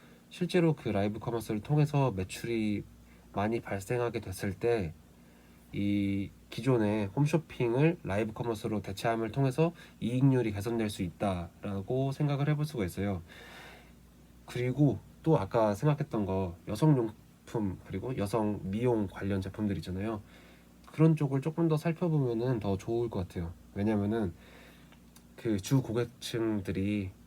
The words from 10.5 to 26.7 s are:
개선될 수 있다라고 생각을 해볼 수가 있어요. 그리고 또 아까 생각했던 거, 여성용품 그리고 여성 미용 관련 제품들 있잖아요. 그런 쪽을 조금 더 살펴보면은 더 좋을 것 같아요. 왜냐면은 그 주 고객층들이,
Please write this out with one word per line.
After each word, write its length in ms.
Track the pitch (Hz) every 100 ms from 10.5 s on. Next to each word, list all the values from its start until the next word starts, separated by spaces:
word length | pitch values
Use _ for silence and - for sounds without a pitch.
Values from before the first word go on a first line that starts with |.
개선될 380 | 101 107 117 107
수 120 | -
있다라고 1080 | 90 - 104 90 87 - 101 98 95 127 135
생각을 380 | 135 147 139 147
해볼 160 | 147 151
수가 180 | 127
있어요. 380 | 90 95 101 90 82 - - - - - - - - - - - -
그리고 540 | 127 123 127 147 98 - -
또 140 | 160 143
아까 360 | 95 117 110
생각했던 520 | 101 147 147 151 110 95
거, 320 | 95 92 85 -
여성용품 1120 | 107 156 135 113 - - - - 117 101 - -
그리고 320 | 95 120 131
여성 420 | 101 117 104 98
미용 440 | 92 104 123 113 98
관련 320 | - 98 98
제품들 380 | 95 - 104 90
있잖아요. 440 | 87 92 107 104 - - - - - - -
그런 280 | - 160 156
쪽을 260 | 143 139
조금 280 | 160 156 165
더 80 | 151
살펴보면은 840 | 170 160 180 156 127 113 123 120
더 180 | 101 95
좋을 320 | - 117 120
것 100 | 104 90
같아요. 260 | 92 85 - -
왜냐면은 600 | 98 104 107 101 113 95 - - - - - - - - - - -
그 200 | 117 101
주 240 | - 135
고객층들이, 1300 | 127 113 117 - - 117 113 104 95